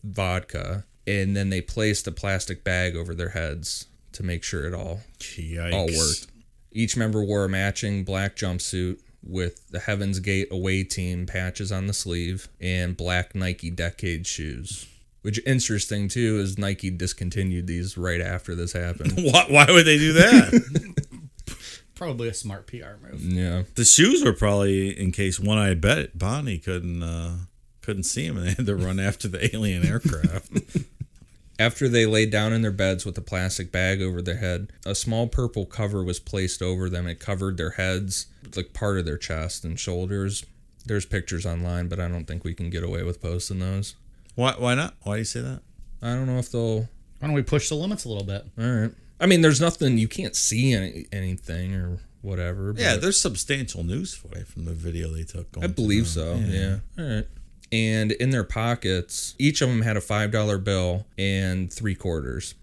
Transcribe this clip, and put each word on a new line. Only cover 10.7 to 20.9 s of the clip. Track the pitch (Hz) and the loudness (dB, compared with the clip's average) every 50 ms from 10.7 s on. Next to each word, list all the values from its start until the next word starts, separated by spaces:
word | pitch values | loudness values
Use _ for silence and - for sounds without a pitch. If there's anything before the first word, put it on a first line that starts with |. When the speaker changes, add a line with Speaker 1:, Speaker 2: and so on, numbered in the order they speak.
| 95 95 95 | 0 0 0
Speaker 1:
team | - - 98 90 90 90 90 90 | -2 -4 -4 -2 -2 -2 -4 -4
patches | - - 92 90 92 - - 101 95 | -4 -4 -4 -4 -4 -4 -6 -6 -4
on | 98 92 95 | -4 -4 -2
the | 101 95 | -2 -4
sleeve | - - 98 85 87 85 87 92 92 - - - - | -4 -4 -2 -2 -2 -2 -2 -4 -6 -8 -14 -14 -6
and | 90 92 92 90 90 90 90 | -4 -2 0 0 0 -2 -4
black | - 85 90 90 90 90 - - | -4 -2 0 0 0 0 -2 -4
Nike | 95 92 92 87 - - 85 | -2 -2 -2 -2 -4 -6 -6
Decade | 87 87 85 85 - - - 90 85 80 87 | -4 -2 -4 -4 -4 -4 -4 -4 -4 -4 -4
shoes. | - - - 76 78 62 62 92 - - - - - - - - _ _ - | -6 -6 -6 -6 -8 -8 -8 -10 -10 -12 -12 -14 -18 -20 -20 -20 _ _ -8
Which, | - 107 104 117 - | -6 -4 -4 -2 0
interesting, | 135 131 127 120 - 107 101 - - 101 101 101 92 | 2 2 2 2 0 0 -2 -2 -2 -2 -2 -2 -2
too, | - 123 117 110 110 104 | 0 0 2 2 2 2
is | 98 95 95 101 | 0 0 -2 -2
Nike | 101 98 98 - - 92 | -2 -2 -2 -2 -4 -4
discontinued | 90 85 90 92 - - 95 90 - 101 95 92 90 87 87 | -4 -2 -4 -4 -4 -4 -6 -4 -2 -2 -2 0 -2 -2 -2
these | 90 87 87 90 98 - 90 | -4 -4 -4 -4 -4 -4 -4
right | 87 92 85 87 | -2 -2 0 -2
after | 87 92 90 87 - 90 85 | -2 -4 -4 -6 -6 -6 -6
this | 87 85 85 | -4 -4 -4
happened. | - 87 87 87 87 - - - - | -4 -4 -4 -4 -4 -2 -2 -2 0
Speaker 2:
<laughs> | |
Why, | 185 175 139 120 - - - | 2 4 8 8 8 8 8
why | 139 147 - - | 8 8 10 12
would | 180 170 165 | 10 10 10
they | 156 151 147 | 10 8 8
do | 151 156 156 | 6 8 10
that? | 170 185 226 247 247 - - 247 233 - 127 143 151 - - | 10 10 12 12 10 10 8 6 4 4 4 0 -2 -4 -2